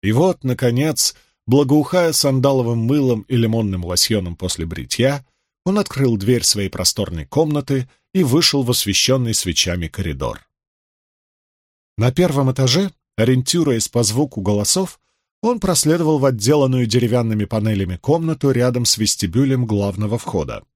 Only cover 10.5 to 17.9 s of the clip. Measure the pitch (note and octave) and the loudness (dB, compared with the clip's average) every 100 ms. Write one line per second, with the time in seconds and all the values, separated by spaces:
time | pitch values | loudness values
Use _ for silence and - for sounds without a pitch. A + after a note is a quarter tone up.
10.5 | _ _ _ _ _ _ _ _ _ _ | _ _ _ _ _ _ _ _ _ _
11.5 | _ _ _ _ - A#2+ C3 F3 C#3 C3+ | _ _ _ _ -2 0 2 2 2 0
12.5 | B2+ C3 C#3+ G3 - _ - A2+ B2+ B2+ | 2 2 2 -2 -6 _ -2 2 2 2
13.5 | F3 D3+ A#2 - A#2 A2+ A2+ D3 - G2 | 0 2 0 0 0 0 0 -2 -2 -2
14.5 | G#2 G2+ F#3+ F#3 - _ _ _ _ A3 | 0 0 -2 -2 -8 _ _ _ _ -2
15.5 | A#3+ F#3+ E3+ D3+ E3+ D#3+ D3+ C3+ B2 G#2 | -2 0 0 2 2 2 2 2 0 2
16.5 | D3 C3+ B2+ A#2+ B2 A#2 A#2+ A2+ G#2+ G2+ | 4 4 2 2 2 2 0 0 -2 -2
17.5 | A2 G#2+ G#2 F#2 | -2 0 0 -2